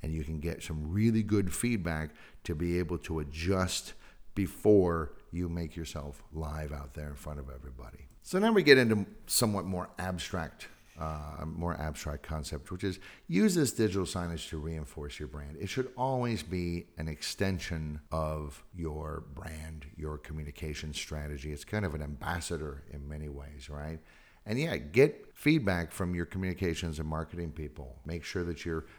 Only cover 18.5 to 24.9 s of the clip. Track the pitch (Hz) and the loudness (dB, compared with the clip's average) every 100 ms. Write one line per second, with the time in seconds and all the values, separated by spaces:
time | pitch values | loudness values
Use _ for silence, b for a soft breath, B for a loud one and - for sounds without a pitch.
18.5 | 73 - 92 82 76 76 76 71 71 90 | -10 -16 -6 -6 -4 -6 -8 -10 -12 -10
19.5 | 78 78 78 73 - 78 76 - 78 76 | -10 -10 -10 -12 -8 -6 -8 -8 -8 -8
20.5 | - 78 73 78 73 - 76 73 73 76 | -8 -8 -6 -6 -8 -6 -6 -6 -6 -6
21.5 | 73 - 107 98 76 73 73 - 85 - | -8 -4 -2 0 -2 -6 -6 -4 -4 -4
22.5 | 85 76 69 - 73 71 76 76 69 69 | -4 -6 -10 -12 -12 -8 -8 -8 -10 -12
23.5 | 73 - 73 76 80 B B B B - | -14 -12 -8 -6 -8 B B B B -4
24.5 | 113 160 95 73 | -2 0 -2 2